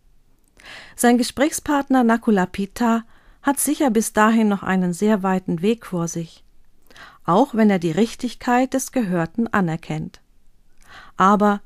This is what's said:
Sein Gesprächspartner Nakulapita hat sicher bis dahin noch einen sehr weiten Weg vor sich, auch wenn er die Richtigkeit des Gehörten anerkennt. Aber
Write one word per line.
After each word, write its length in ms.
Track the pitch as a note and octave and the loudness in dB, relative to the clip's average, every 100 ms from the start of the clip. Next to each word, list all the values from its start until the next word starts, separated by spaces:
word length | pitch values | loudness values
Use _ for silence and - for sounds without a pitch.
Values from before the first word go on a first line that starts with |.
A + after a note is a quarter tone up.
| _ _ _ _ _ _ - - - - | _ _ _ _ _ _ -20 -20 -18 0
Sein 220 | A#3+ A#3+ | 2 2
Gesprächspartner 840 | B3+ - D4+ - - C#4+ C#4 C4 | 0 0 -2 -2 -2 -2 0 2
Nakulapita 1000 | A#3 A#3 A#3 G#3 F3+ - G3 - A#3+ A3+ - - - _ | 2 2 2 0 0 -4 -8 -2 0 0 -4 -16 -20 _
hat 160 | - C4+ | -4 -2
sicher 320 | - D4+ C#4+ | -2 0 0
bis 220 | A3 A3 | 0 0
dahin 380 | - A3 A3+ G#3+ | 2 2 4 2
noch 140 | G3 | 0
einen 280 | - F#3 F3+ | -2 0 0
sehr 320 | E3+ G#3+ G#3+ | 0 0 0
weiten 380 | F#3+ F#3 F#3 E3+ | 0 -2 -2 -2
Weg 240 | G3 A3+ - | -2 -2 -4
vor 240 | F3 E3+ | -6 -6
sich, 340 | E3+ E3 - - - - - - - - - | -8 -10 -16 -20 -20 -20 -20 -20 -20 -20 -10
auch 300 | - F#3 C#4 A3 | 0 2 2 2
wenn 140 | G#3+ | 2
er 100 | F#3+ | 2
die 120 | E3+ | 0
Richtigkeit 840 | D#3 A3+ - B3 - - B3 C4 | 0 -2 -2 -10 -6 -2 0 0
des 180 | C4+ - | -4 -4
Gehörten 560 | C4 G3+ F3+ E3 - A#3 | -4 -2 -2 -4 -4 -4
anerkennt. 720 | G#3+ F3 D#3+ - D#3 - - _ _ - - _ - - - - - | -2 -2 -4 -8 -10 -10 -16 _ _ -20 -20 _ -20 -20 -20 -12 0
Aber 460 | F#3 G#3 G#3 G3+ | 2 4 2 0